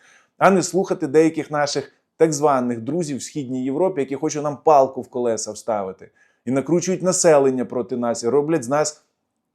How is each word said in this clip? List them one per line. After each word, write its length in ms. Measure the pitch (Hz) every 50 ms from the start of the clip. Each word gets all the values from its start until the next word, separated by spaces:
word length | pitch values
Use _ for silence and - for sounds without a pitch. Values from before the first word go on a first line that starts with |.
| _ _ _ _ _ _ _ -
а 120 | 151 185
не 120 | 196 180
слухати 440 | - - - 180 190 - 185 - 160
деяких 440 | 139 131 156 160 156 160 156 139 -
наших 420 | 151 147 147 143 - 147 - - _ _ _ _ _ -
так 140 | 160 165
званих 480 | 151 139 151 151 139 127 123 123 120 113
друзів 380 | 113 123 147 180 170 147 139 113
в 40 |
Східній 420 | - - - 151 135 120 131 127 127
Європі, 360 | 135 135 151 180 185 - 147
які 160 | 135 131 139
хочуть 260 | 131 156 156 147 151
нам 160 | 143 151 143 - -
палку 360 | 165 156 139 135 131 - 131
в 80 | 110 -
колеса 440 | - 127 120 117 113 107 - 110
вставити. 580 | 107 - - - 110 104 98 95 95 _ - - _ _ _ _ _ _ -
І 60 | 120
накручують 520 | 131 139 - - 160 175 160 185 185 156
населення 600 | 160 185 170 - - 170 151 143 139 135 131 127 120
проти 320 | - 123 123 117 - 131
нас, 280 | 120 120 117 113 113 117
і 40 | 117
роблять 360 | 120 143 147 151 165 156 117
з 40 | 117
нас 340 | 143 151 165 156 - _ _ _ _ _ _ _ _ _ _ _